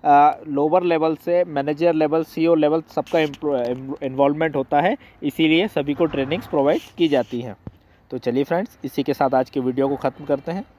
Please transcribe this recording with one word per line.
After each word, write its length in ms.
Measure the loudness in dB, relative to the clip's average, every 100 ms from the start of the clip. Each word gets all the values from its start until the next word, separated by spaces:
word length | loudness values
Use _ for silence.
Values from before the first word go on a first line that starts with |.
अ, 380 | 6 6 6 2 -6
lower 360 | -2 2 2
level 320 | 2 0 0 -2
से 280 | 0 0
manager 500 | 0 -2 -2 0 2
level, 300 | 2 2 0
सीईओ 320 | -2 -2 2 4
लेवल 260 | 4 2
सबका 380 | -2 -8 -2 0
इम्प्रो-, 840 | 0 -2 -4 -2 -2 -6 -8 -8
involvement 520 | -8 0 2 2 -2 -2
होता 260 | 0 0
है, 160 | 0 -2 -10 _
इसीलिए 440 | -8 0 2 4 2
सभी 260 | -2 -4
को 120 | -2 -2
trainings 420 | -2 -4 -6 -4
provide 340 | 0 2 0 -4 -2
की 100 | 0
जाती 340 | 2 -2 -6
हैं। 140 | -10 -14 -18 -20 _ _ _
तो 60 | -8
चलिए 260 | -4 -2
friends, 360 | 0 -2 -4 _ -10
इसी 180 | -6
के 100 | -4
साथ 220 | 0 0 0
आज 140 | 0
के 100 | -2
video 280 | -4 -2 -2
को 80 | -2
ख़त्म 300 | -6 -6 -6
करते 260 | -4 -4
हैं। 140 | -10 -10